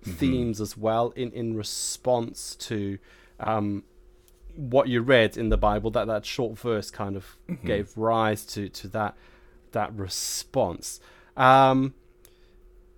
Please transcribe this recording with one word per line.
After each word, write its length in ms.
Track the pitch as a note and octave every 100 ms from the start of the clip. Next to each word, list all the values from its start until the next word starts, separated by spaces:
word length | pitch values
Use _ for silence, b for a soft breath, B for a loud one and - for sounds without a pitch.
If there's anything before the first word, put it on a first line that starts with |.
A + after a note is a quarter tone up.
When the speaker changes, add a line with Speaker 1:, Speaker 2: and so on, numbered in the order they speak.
Speaker 1:
Mm-hmm. 140 | - E2+
Speaker 2:
themes 420 | C#3 B2+ A#2+ G#2+
as 160 | G#2 -
well 360 | G#2+ A2+ A#2+
in, 200 | A#2+ B2
in 240 | B2 A2+ A2
response 1000 | G#2 - - - - B2 A#2 - - -
to, 420 | - A2 G2+ G2 b b b b
um, 440 | A2 A2 G#2 G2+ - _ - _ _ _ -
what 360 | - C3+ B2+ C3+
you 120 | A#2+
read 360 | A#2+ C3 G#2+ A2+
in 100 | A2+
the 80 | G#2+
Bible, 360 | G#2+ G#2 A2
that, 160 | A2 G#2+
that 180 | G#2+ -
short 340 | - A#2 A2
verse 320 | A#2+ G#2+ G2
kind 240 | - G#2 G2
of 220 | - - -
Speaker 1:
Mm-hmm. 180 | E3 F#2
Speaker 2:
gave 320 | G#2 G#2 -
rise 480 | A2 A2+ A2 G#2+ -
to, 200 | - G2+
to 220 | - G2
that, 260 | A2 G#2 - b b b b _
that 220 | A#2 G#2
response. 1040 | G#2+ F#2+ - - - - C3+ G2+ E2 - - b b b -
Um, 560 | C3 C3+ C3+ C3 C3+ - _ _ b b b b - - -